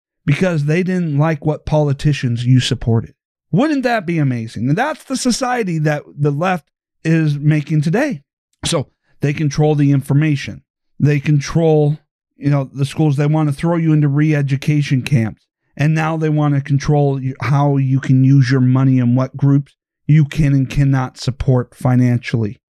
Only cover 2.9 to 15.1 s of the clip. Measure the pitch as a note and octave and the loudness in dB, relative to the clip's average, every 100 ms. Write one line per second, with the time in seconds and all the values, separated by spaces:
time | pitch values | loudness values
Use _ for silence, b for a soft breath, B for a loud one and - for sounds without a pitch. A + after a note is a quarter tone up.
2.9 | A2+ - _ _ _ - E3 D4 C#4+ B3 | -2 -2 _ _ _ -4 0 0 0 0
3.9 | A#3 D#3+ E3+ C#3+ B2 A2+ - A#2+ E3 C#4 | -2 -2 -2 -2 -2 -6 -6 -2 -2 -2
4.9 | D4+ - C4 B3+ A3+ B3 B3 G3+ D#3+ D#3 | -6 -8 -6 -2 -2 -2 -4 -4 -2 -2
5.9 | D3 - F#2 D3 C#3+ F3+ F3+ _ _ _ | -2 -8 -4 -2 -2 -2 -4 _ _ _
6.9 | _ D#3+ D#3+ D#3 C#3+ D3 D3+ C#3+ D#3 D#3 | _ -2 0 0 0 0 0 0 -2 0
7.9 | G3 D4 E3+ _ _ _ _ - E3 B2 | 0 -2 -6 _ _ _ _ -6 -6 -6
8.9 | _ _ _ C#3+ D3 D3+ D3 D3+ D3 C#3+ | _ _ _ -4 -2 -2 0 0 2 2
9.9 | C#3 C3+ C#3 D#3 C#3+ - G2 _ _ _ | 2 2 0 2 -2 -6 -16 _ _ _
10.9 | - C#3+ D3 C#3 D3+ C#3 E3 E3 D3+ D3 | -2 0 0 0 0 0 0 2 2 2
11.9 | D3+ _ _ _ - C#3+ C#3+ C3 C3 C#3 | -2 _ _ _ -6 -2 -2 -2 -4 -4
12.9 | - D#3 C#3 D3 D#3 D3+ C#3 E3+ E3+ D#3+ | 0 0 2 0 0 0 -2 -2 0 2
13.9 | D3+ D3 C#3 D#3 D3+ C#3 C#3 - D3 C#3 | 2 2 2 0 0 0 -2 0 0 0
14.9 | C3+ A#2 | -2 0